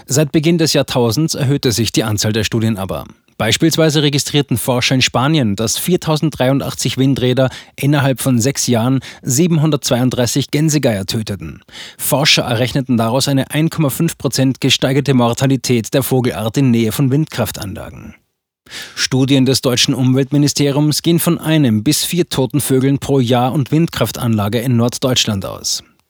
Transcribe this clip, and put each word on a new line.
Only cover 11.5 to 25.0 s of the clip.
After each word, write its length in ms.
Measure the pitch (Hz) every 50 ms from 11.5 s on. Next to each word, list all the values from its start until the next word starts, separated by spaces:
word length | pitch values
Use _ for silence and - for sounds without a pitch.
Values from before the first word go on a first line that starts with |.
| - - - - - - - - - -
Forscher 460 | - - - 131 156 151 - 165 -
errechneten 520 | - 123 110 127 113 - 143 127 - 127
daraus 320 | 113 113 113 117 135 - 143
eine 240 | 139 135 131 -
ein 180 | - 147 160 160
Komma 200 | - - 156 135
fünf 280 | - - 165 165 - -
Prozent 440 | - 139 - - 131 135 123 -
gesteigerte 520 | - 131 - - - 131 135 139 131 143 135
Mortalität 800 | 123 120 117 117 - 139 131 135 123 - - 123 117 107 - -
der 80 | 139
Vogelart 540 | 127 - 135 127 117 127 - 90 110 113 -
in 160 | 139 139 127
Nähe 220 | 117 117 117 107 -
von 180 | - 143 127
Windkraftanlagen. 1040 | 131 147 - - - - 110 - - - 104 98 - - - - - - - - - - _ _ _ _ _ _ _ _ _ - - - - - -
Studien 500 | - - - - 127 135 127 139 135 131
des 140 | 131 131 -
deutschen 340 | - 135 120 - - - 135
Umweltministeriums 1080 | 117 131 127 127 131 139 131 147 143 147 139 - - 147 143 135 143 151 151 143 -
gehen 180 | - 160 170 156
von 180 | - 175 165 -
einem 460 | - 151 160 156 147 120 107 107 104
bis 220 | 151 147 - -
vier 240 | - - 175 170 -
toten 320 | - - 131 120 - 139
Vögeln 380 | - - 135 131 127 139 143 135
pro 200 | - - 139 135
Jahr 320 | 131 113 123 120 127 131
und 180 | 107 156 127 -
Windkraftanlage 880 | 143 156 170 165 - - 123 110 - 135 131 120 113 107 101 104 110 120
in 180 | 110 131 120 113
Norddeutschland 680 | 117 120 - -